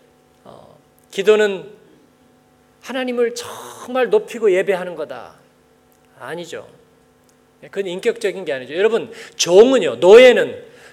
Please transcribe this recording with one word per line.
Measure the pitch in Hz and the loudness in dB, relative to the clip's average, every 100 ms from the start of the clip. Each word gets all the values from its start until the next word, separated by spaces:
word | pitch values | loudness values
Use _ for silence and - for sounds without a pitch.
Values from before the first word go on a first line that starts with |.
| _ _ _ _ | _ _ _ _
어, | - 62 - - _ _ _ | -20 -20 -20 -20 _ _ _
기도는 | - 190 214 208 185 156 - _ _ _ _ _ _ _ _ _ _ | -4 2 2 2 -4 -12 -20 _ _ _ _ _ _ _ _ _ _
하나님을 | - 254 254 240 233 240 | -12 -8 -6 -2 -4 -4
정말 | - - - - - 254 233 | -14 -16 -18 -18 -8 -4 0
높이고 | 214 214 240 214 | 0 -2 -2 0
예배하는 | 185 185 180 180 160 | 0 0 -4 -6 -10
거다. | 143 127 85 78 _ _ _ _ _ _ _ - | -12 -12 -18 -20 _ _ _ _ _ _ _ -20
아니죠. | 120 170 165 117 - - _ _ _ _ _ _ _ _ | -12 -10 -10 -14 -18 -20 _ _ _ _ _ _ _ _
예, | 151 | -16
그건 | 196 196 | -10 -10
인격적인 | 180 233 - 202 180 170 | -6 -6 -4 -6 -6 -8
게 | |
아니죠. | 135 127 160 | -10 -8 -4
여러분, | 214 220 127 - - - | -2 -2 -8 -16 -18 -6
종은요, | 165 185 240 262 160 120 | 4 6 6 4 0 2
노예는 | 175 226 254 214 143 107 - - - | 8 10 8 6 0 -6 -18 -20 -20